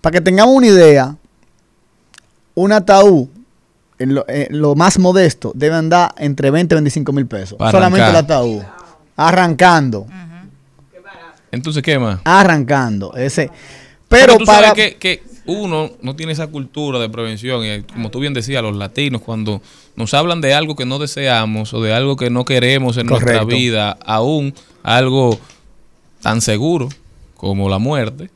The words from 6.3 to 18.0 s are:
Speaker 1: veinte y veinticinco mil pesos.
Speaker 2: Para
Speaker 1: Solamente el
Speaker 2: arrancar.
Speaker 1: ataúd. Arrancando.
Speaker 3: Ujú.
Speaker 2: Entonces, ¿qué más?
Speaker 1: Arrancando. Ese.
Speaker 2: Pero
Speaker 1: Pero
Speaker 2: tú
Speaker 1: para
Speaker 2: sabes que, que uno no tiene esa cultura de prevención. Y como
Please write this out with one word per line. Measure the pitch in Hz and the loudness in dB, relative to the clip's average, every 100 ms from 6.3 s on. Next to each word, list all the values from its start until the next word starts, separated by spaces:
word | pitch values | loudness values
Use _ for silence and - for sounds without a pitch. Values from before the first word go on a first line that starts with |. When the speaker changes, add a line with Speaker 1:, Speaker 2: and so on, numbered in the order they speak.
| 139 139 | -2 0
Speaker 1:
veinte | 151 170 | 0 0
y | 160 | 0
veinticinco | 147 156 139 | 0 -2 -4
mil | 139 127 | -4 -4
pesos. | 104 95 98 | -8 -12 -6
Speaker 2:
Para | 110 | 2
Speaker 1:
Solamente | 185 185 190 190 | 2 4 4 4
el | - | 4
Speaker 2:
arrancar. | 147 147 | 2 -2
Speaker 1:
ataúd. | 120 107 95 - - _ _ - | -2 -6 -10 -20 -20 _ _ -2
Arrancando. | 156 180 180 143 180 170 135 107 | 2 2 0 4 4 4 0 -6
Speaker 3:
Ujú. | 104 190 170 170 190 _ _ _ _ - - - - _ _ | -10 -20 -20 -20 -20 _ _ _ _ -20 -20 -20 -20 _ _
Speaker 2:
Entonces, | 139 156 151 | -10 -6 -6
¿qué | 139 143 | -2 -2
más? | 117 95 | -2 -4
Speaker 1:
Arrancando. | - 185 190 156 127 139 123 104 98 | 2 4 6 2 0 -2 -2 -4 -8
Ese. | - 131 131 143 - - - - _ _ | -6 -6 -4 -6 -8 -20 -20 -20 _ _
Speaker 2:
Pero | 240 262 | 6 8
Speaker 1:
Pero | 226 | 6
Speaker 2:
tú | |
Speaker 1:
para | 214 208 214 | 6 6 6
Speaker 2:
sabes | |
que, | 208 214 - | 4 0 -2
que | 190 165 - - - | -6 -6 -10 -20 -10
uno | 190 202 156 156 - | -8 -6 -4 -6 -8
no | 127 143 | -14 -12
tiene | 160 | -10
esa | 156 156 | -8 -8
cultura | 151 131 - 147 127 | -10 -12 -8 -6 -4
de | 113 | -6
prevención. | 113 113 107 123 127 | -8 -10 -10 -8 -6
Y | 110 104 | -6 -10
como | 101 117 | -12 -12